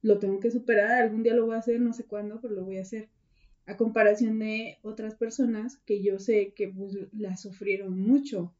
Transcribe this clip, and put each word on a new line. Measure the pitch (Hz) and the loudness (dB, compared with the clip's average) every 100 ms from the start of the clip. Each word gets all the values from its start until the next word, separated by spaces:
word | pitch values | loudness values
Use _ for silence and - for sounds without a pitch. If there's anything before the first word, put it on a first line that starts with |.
"Lo | 220 202 | 4 4
tengo | 196 196 | 2 0
que | 233 | 0
superar, | 233 233 208 214 247 | -2 2 4 4 4
algún | 226 220 | 2 2
día | 226 | 2
lo | 240 226 | 4 2
voy | 226 | -2
a | |
hacer, | 233 233 | -2 0
no | 240 | 0
sé | 226 | -2
cuándo, | - 208 208 226 | -8 -8 -8 -10
pero | 240 | -8
lo | 196 | -8
voy | 190 190 | -6 -8
a | |
hacer", | 190 220 220 _ _ _ _ _ - | -8 -12 -14 _ _ _ _ _ -16
a | 208 | -2
comparación | 220 226 208 208 226 220 | 0 6 4 6 2 0
de | 220 220 226 - | -2 -4 -8 -12
otras | 214 214 220 214 | -14 -10 -10 -4
personas | 226 226 240 220 233 - - | -4 0 0 0 -6 -12 -4
que | 202 | 0
yo | 196 196 | 0 0
sé | 196 214 202 | 2 2 2
que, | - 196 | -4 -6
pues, | 190 196 196 196 | -6 -10 -10 -10
la | 214 196 185 | -8 -6 -8
sufrieron | 202 185 202 196 196 185 | -10 -8 -4 -4 -4 -2
mucho | 202 277 277 208 175 | 4 4 2 -6 -8